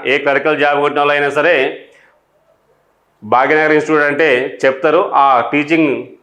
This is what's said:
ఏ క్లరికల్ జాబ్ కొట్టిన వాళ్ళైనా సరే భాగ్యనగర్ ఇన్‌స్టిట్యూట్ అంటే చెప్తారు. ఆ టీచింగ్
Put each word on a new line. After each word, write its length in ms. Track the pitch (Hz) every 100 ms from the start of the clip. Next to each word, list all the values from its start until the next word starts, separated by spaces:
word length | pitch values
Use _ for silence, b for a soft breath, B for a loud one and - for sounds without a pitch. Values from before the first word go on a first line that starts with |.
| -
ఏ 60 | 143 143
క్లరికల్ 340 | 139 151 147
జాబ్ 180 | 147 143
కొట్టిన 180 | 143 143
వాళ్ళైనా 260 | 147 147 143 143
సరే 180 | 151 139 139 - - b b b _ _ _ _ _ _ _ _ _ _ 107
భాగ్యనగర్ 400 | 120 139 156 156 151
ఇన్‌స్టిట్యూట్ 280 | 151 156 147
అంటే 180 | 139 160 123 135 -
చెప్తారు. 360 | 135 135 160 156 202 139
ఆ 20 | 139 127 117
టీచింగ్ 360 | 143 147 160 151 120 - -